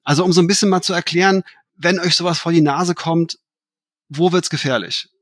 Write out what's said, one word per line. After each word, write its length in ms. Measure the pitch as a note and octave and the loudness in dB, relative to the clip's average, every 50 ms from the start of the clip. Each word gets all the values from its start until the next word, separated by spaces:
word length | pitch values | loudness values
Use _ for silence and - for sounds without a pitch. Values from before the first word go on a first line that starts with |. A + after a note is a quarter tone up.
| _ | _
Also 200 | - C#3+ D3 F#3 | -2 0 0 0
um 80 | F#3+ E3+ | 2 2
so 80 | F3 | 2
ein 60 | F3 | 2
bisschen 220 | E3+ G3+ - - G3+ | 2 2 0 0 0
mal 100 | F#3+ F3+ - | 0 0 0
zu 100 | - F#3 | -2 -4
erklären, 500 | F3 E3+ - E3 F3 F#3 G3 G3 F#3+ - - - _ _ _ _ | -4 -4 -2 -2 0 2 2 2 0 -2 -6 -12 _ _ _ _
wenn 220 | - D3+ F#3+ G#3 F3 | -4 -2 0 0 0
euch 160 | E3+ F3+ D3+ | 0 -2 -2
sowas 240 | - E3+ F3+ E3 - | 0 0 -2 -4 -2
vor 140 | - E3 E3 | -2 0 2
die 80 | E3+ D3+ | 4 4
Nase 320 | D3 C#3 D#3 F3+ F3 F3 | 2 2 0 -2 -2 -4
kommt, 440 | - - E3 E3 E3+ E3+ E3 - - _ _ _ _ _ _ _ _ _ _ _ _ _ - | -4 -4 -2 0 0 0 -2 -4 -10 _ _ _ _ _ _ _ _ _ _ _ _ _ -12
wo 220 | C#3+ C#3+ F3 F#3 E3+ | -4 0 0 2 2
wird's 180 | F3+ - - | 2 0 -2
gefährlich? 580 | - C#3+ - C#3 B2+ A2+ F2+ E2+ - - - - _ _ | -4 -4 -2 0 -2 -2 -2 -4 -8 -10 -10 -12 _ _